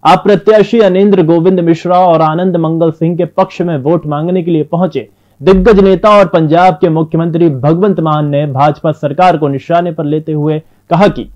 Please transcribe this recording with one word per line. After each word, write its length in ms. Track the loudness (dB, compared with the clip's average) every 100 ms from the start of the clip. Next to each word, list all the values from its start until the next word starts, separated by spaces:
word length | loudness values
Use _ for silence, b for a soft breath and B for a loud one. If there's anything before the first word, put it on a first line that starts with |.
| 2
आप 180 | 2
प्रत्याशी 560 | 2 0 2 2 2 2
अनिंद्र 440 | 2 2 2 2
गोविंद 360 | 2 2 2 0
मिश्रा 400 | 0 -2 0 0
और 220 | 2 2
आनंद 360 | 0 0 -2 -2
मंगल 340 | -2 -2 -2
सिंह 260 | -2 -4 -2
के 80 | -4
पक्ष 360 | -2 -4 -4
में 160 | -6 -4
वोट 280 | -2 -2 -2
मांगने 380 | -6 -4 -4
के 80 | -2
लिए 120 | -4
पहुंचे 460 | -2 -4 -4 -4 -10 _ _ _
दिग्गज 380 | 0 2 2 4
नेता 300 | 4 2 2
और 160 | 4 4
पंजाब 520 | 0 0 2 2 2
के 80 | -2
मुख्यमंत्री 600 | -2 -2 -2 -4 0 0
भगवंत 500 | 0 -2 0 0 -2
मान 280 | -2 -2 -2
ने 180 | -2 -4
भाजपा 460 | 0 0 0 -4
सरकार 460 | -4 -6 0 0 2
को 100 | -2
निशाने 440 | -4 -2 -2 -2
पर 120 | -6
लेते 280 | -4 -4 -4
हुए 280 | -4 -4 -4 -8 _ _
कहा 180 | 0 0
कि 220 | 0 -12